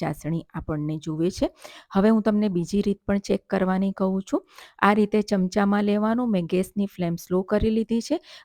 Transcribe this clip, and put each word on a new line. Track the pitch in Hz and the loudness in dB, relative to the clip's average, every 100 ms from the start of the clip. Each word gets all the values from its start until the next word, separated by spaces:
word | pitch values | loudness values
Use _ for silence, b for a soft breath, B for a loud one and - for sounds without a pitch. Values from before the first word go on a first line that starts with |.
ચાસણી | 160 151 151 165 - | -6 -4 -4 -6 -6
આપણને | 185 170 151 151 156 | -10 -6 -4 -4 -6
જુએ | 160 156 170 | -6 -2 -2
છે. | - 311 - B B B | -2 -4 -6 B B B
હવે | 196 208 | 2 4
હું | 220 | 4
તમને | 214 208 208 | 2 0 0
બીજી | 175 165 202 202 | -2 -2 0 0
રીત | 202 - | -2 -2
પણ | 202 - | -2 -2
ચેક | 196 - | -4 -2
કરવાની | 196 185 190 196 | -2 0 0 -2
કહું | 196 190 190 - | 0 -2 -2 -2
છું. | 381 - B B B 196 | -4 -4 B B B 2
આ | 214 | 4
રીતે | 208 214 | 2 0
ચમચામાં | 208 196 185 208 202 202 | 0 0 0 2 2 2
લેવાનું. | 208 208 214 233 247 | 2 2 2 0 0
મેં | 190 170 | 0 0
ગેસની | 185 185 202 196 - | 0 -2 -2 -4 -2
ફ્લેમ | 170 170 | -4 -4
સ્લો | - 185 | -2 -2
કરી | 185 208 220 220 | 0 0 2 0
લીધી | 220 226 - | 0 -2 0
છે | 320 B B | -4 B B